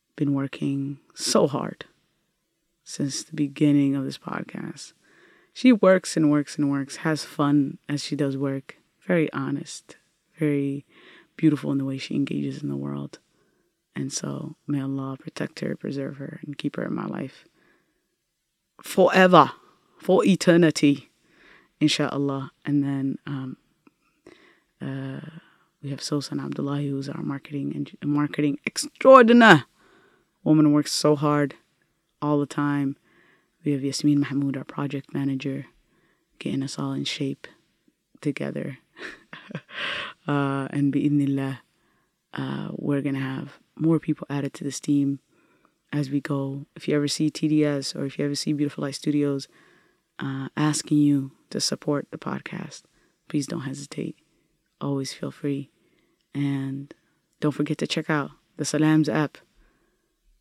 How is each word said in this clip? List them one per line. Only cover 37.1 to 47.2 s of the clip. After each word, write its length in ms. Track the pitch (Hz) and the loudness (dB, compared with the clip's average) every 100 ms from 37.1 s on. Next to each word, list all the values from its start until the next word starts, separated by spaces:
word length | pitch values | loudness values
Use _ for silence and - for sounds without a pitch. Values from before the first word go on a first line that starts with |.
| - 139 139 - _ _ _ _ _ _ _ | -4 -6 -6 -12 _ _ _ _ _ _ _
together. 580 | 151 135 139 - - 131 | -6 -6 -6 -6 -8 -10
<laughs> 760 | _ - - - _ - - - - - - - - - - | _ -18 -16 -16 _ -20 -14 -14 -12 -12 -8 -8 -10 -10 -4
Uh, 420 | 143 139 135 135 | -2 -2 -4 -4
and 200 | 143 143 | -2 0
bi'idhnillah, 680 | 139 147 147 139 139 135 131 _ _ _ _ _ _ _ | 2 2 2 2 0 -4 -8 _ _ _ _ _ _ _
uh, 340 | - 135 139 - | -8 -6 -6 -8
we're 280 | - - 143 | -6 -2 -2
gonna 180 | 139 135 | -2 -4
have 400 | 135 135 139 - _ - | -4 -6 -10 -16 _ -2
more 220 | 156 160 | 2 2
people 280 | - 151 - | 0 -4 -4
added 240 | 143 139 | -4 -6
to 100 | - | -6
this 160 | 139 135 | -8 -6
team 420 | - 143 139 139 _ _ _ _ _ _ _ | 0 2 2 -2 _ _ _ _ _ _ _
as 200 | 143 135 | -4 -2
we 100 | 139 | -2
go. 460 | - 143 135 139 143 - | -2 -4 -4 -6 -12 -10
If 100 | - | -2
you 80 | |
ever 140 | 147 147 | 0 0
see 220 | - | 0